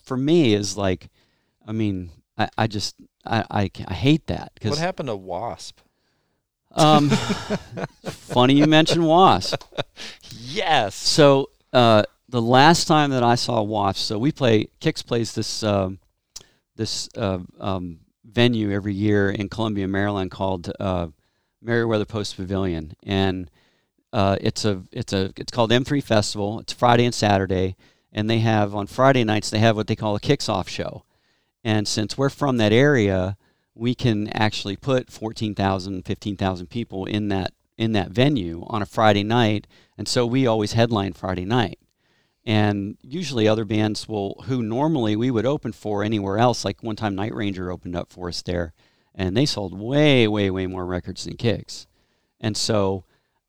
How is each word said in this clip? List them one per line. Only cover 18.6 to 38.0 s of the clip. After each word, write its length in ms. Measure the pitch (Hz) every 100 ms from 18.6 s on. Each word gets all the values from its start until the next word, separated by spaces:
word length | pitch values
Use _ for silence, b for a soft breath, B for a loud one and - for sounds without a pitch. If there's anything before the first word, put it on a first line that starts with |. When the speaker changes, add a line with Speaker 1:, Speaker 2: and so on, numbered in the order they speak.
| 104
Speaker 1:
every 220 | 101 101
year 360 | 95 107 104 98
in 200 | 107 101
Columbia, 380 | - 110 101 95
Maryland 440 | 98 101 101 92
called, 400 | - 95 92 85 -
uh, 280 | 101 90 82 - _ _ _ _
Merriweather 440 | 113 117 117 110 101
Post 300 | 110 98 -
Pavilion, 580 | 90 98 95 82 78 -
and, 460 | 104 98 95 92 90 _ _ _ _ _ _
uh, 260 | 110 98 98
it's 240 | 113 - 110
a, 160 | 95 90
it's 220 | 127 -
a, 180 | 98 95 -
it's 140 | -
called 200 | 123 110
M 120 | 123
three 180 | - 143
Festival. 580 | - 107 101 107 101 110
It's 140 | -
Friday 320 | - 123 120 120
and 100 | -
Saturday, 600 | 104 98 95 95 92 92 b b b
and 180 | 107 107
they 100 | 113
have, 360 | 113 110 101 104
on 120 | 101
Friday 360 | - 135 131
nights, 260 | 107 107 -
they 100 | 107
have 160 | 113 107
what 120 | 104
they 80 | 110
call 200 | 107 104
a 40 |
Kicks 300 | - 139 -
Off 180 | 98 87
show. 340 | - 85 - - _ _ _ _ _
And 240 | 113 107 101
since 300 | - 104 -
we're 120 | 139
from 280 | - 143 123
that 160 | 107
area, 640 | 113 147 139 101 95 92 101 _ _ _ -
we 200 | 120 123
can 320 | 127 104 107
actually 460 | - 107 - 101 98
put 340 | - 127 123
fourteen 460 | - 110 110 107 101
thousand, 500 | 98 95 92 92 -
fifteen 300 | 98 107 95
thousand 320 | 95 90 90
people 380 | - 113 95 95
in 240 | 104 104
that, 240 | 98 - - _ -
in 160 | 113
that 180 | 107